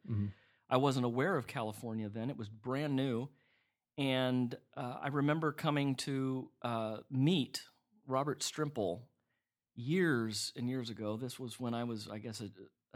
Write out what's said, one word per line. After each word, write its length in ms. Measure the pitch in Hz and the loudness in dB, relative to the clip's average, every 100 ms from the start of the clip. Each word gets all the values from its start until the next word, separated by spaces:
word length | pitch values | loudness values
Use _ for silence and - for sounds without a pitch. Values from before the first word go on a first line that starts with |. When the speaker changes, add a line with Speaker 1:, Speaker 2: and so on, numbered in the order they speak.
| - | -4
Speaker 1:
Mm-hmm. 160 | 107 101 - _ _ - | -2 -2 -4 _ _ 0
Speaker 2:
I 60 | 127 | 4
wasn't 260 | 139 131 123 | 4 4 2
aware 300 | 120 156 170 | 2 2 2
of 100 | 110 | -2
California 640 | 139 110 107 120 110 107 | -4 -4 -4 -6 -4 -4
then. 220 | 110 117 | -4 -4
It 60 | - | -4
was 100 | 104 | -8
brand 460 | 110 120 131 147 135 | -8 -4 -2 2 2
new. 320 | 135 117 135 _ _ _ _ _ _ - | 2 0 -2 _ _ _ _ _ _ -2
And, 560 | 139 131 127 127 123 123 _ - | 0 2 2 2 0 -2 _ -8
uh, 200 | 123 127 | -8 -4
I 60 | 139 | -2
remember 440 | 143 143 156 156 | 2 4 4 2
coming 420 | 143 160 147 139 131 | 0 2 2 2 0
to, 540 | - 135 131 131 - _ | -2 -2 0 -2 -6 _
uh, 360 | 120 117 110 107 - | -4 -2 -2 -6 -4
meet 520 | 131 139 185 131 - - _ _ _ - | 4 6 6 2 -4 -12 _ _ _ -2
Robert 340 | 135 147 131 | 0 0 -2
Strimple 600 | - - 151 143 98 87 120 _ _ _ _ _ _ | -4 -2 -2 0 -2 -2 -8 _ _ _ _ _ _
years 800 | - 120 175 175 127 113 104 - - | -8 0 4 6 4 2 -2 -4 -4
and 120 | 123 | -2
years 200 | 131 117 | -2 -4
ago. 260 | 107 107 110 | -4 -4 -2
This 220 | 127 - | -4 -6
was 200 | 127 - | -10 -4
when 160 | 127 | -2
I 100 | 117 | -2
was, 240 | 120 113 107 | -2 -4 -6
I 100 | 104 | -8
guess, 220 | 107 107 | -8 -8
a, 100 | 104 - 92 _ _ | -10 -10 -20 _ _